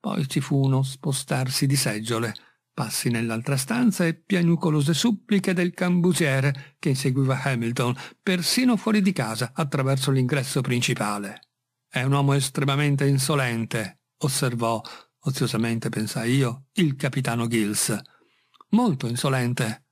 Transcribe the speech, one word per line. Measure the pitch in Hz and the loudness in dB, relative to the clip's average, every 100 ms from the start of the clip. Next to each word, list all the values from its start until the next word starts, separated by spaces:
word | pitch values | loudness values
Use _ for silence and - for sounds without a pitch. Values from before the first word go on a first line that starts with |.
Poi | 208 - 139 | -4 -4 -2
ci | - | -2
fu | 135 139 | 0 0
uno | 135 131 | 2 2
spostarsi | 135 - 156 135 - 131 127 135 139 | 0 -4 -4 -4 -2 -4 -2 -2 0
di | 139 | 0
seggiole, | 127 107 113 113 117 104 _ _ _ | 0 -4 -2 -2 -2 -6 _ _ _
passi | - 113 - 131 | -8 -6 -2 -2
nell'altra | 117 117 113 123 139 | 0 -2 -2 -2 -2
stanza | 131 233 247 185 | -2 2 2 2
e | 170 | -2
piagnucolose | 170 _ 185 170 165 165 151 143 | -2 _ 0 2 2 2 2 2
suppliche | 156 233 208 - 202 196 | 2 2 0 0 0 2
del | 180 175 | 0 -2
cambusiere | - 180 180 175 175 156 135 139 135 - _ | -2 0 2 2 2 2 2 0 -2 -10 _
che | 160 | -2
inseguiva | 131 135 131 135 131 | 0 0 0 0 0
Hamilton, | 139 123 117 120 123 123 - - | 0 -2 -2 0 -2 -2 -8 -8
persino | - 180 165 - 254 220 | -2 -2 0 2 2 2
fuori | - 214 | 2 2
di | 196 | 2
casa, | 175 110 113 120 | 0 -4 -2 -4
attraverso | - 151 147 135 135 135 | -2 -2 0 0 0 2
l'ingresso | 135 127 143 127 147 | 2 2 0 0 -2
principale. | 131 123 120 117 104 104 98 - _ _ _ _ _ | 0 0 0 -2 -2 -4 -8 -12 _ _ _ _ _
"È | 131 | -2
un | 131 | 2
uomo | 143 139 | 2 4
estremamente | 139 135 - 139 139 147 139 139 | 2 0 -2 0 2 2 2 2
insolente", | 139 135 147 127 117 110 117 101 - _ _ | 2 2 0 0 -2 -2 -4 -6 -10 _ _
osservò, | 147 131 135 120 113 113 - - - _ | -4 0 -2 0 0 -2 -6 -20 -20 _
oziosamente | - 131 123 113 117 117 113 | -6 -2 -2 0 0 -2 -4
pensai | 107 107 - 113 135 | -4 -4 -4 0 2
io, | 127 - - | 2 -2 -8
il | - 165 131 | 0 0 0
capitano | 139 131 127 117 117 | -4 -2 -2 0 0
Giles. | 117 104 107 - 104 - _ _ _ _ _ - | 2 0 0 -2 -2 -6 _ _ _ _ _ 0
"Molto | 208 247 135 120 | 2 2 0 -2
insolente. | 120 143 131 120 120 117 110 _ | -2 0 0 0 0 -2 -4 _